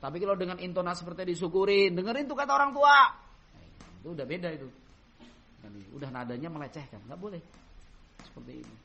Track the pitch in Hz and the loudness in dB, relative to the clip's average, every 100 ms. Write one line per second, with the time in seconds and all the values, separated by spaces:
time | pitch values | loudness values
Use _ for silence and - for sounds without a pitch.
0 | 139 160 196 196 180 180 180 180 175 175 | -8 -6 -2 0 -2 -6 -6 -4 -4 -4
1 | 170 170 185 170 175 180 190 202 196 175 | -8 -10 -6 -4 0 0 4 4 4 2
2 | 185 240 285 277 285 277 277 269 285 285 | -2 -4 -4 -4 0 2 2 6 8 10
3 | 262 - - - - - - - - - | 8 4 -18 -20 -20 -20 -20 -20 -20 -18
4 | 151 170 127 170 175 156 131 - - - | -14 -10 -6 -6 -6 -10 -14 -20 -20 -20
5 | _ _ - - - - 107 104 95 139 | _ _ -20 -20 -20 -20 -20 -18 -18 -14
6 | 139 127 120 120 156 156 143 - 139 107 | -12 -10 -10 -8 -8 -10 -12 -12 -16 -18
7 | 104 151 202 185 - - - - - - | -18 -14 -12 -14 -16 -20 -20 -20 -20 -20
8 | - - - - 123 127 62 113 | -20 -20 -20 -20 -18 -18 -18 -20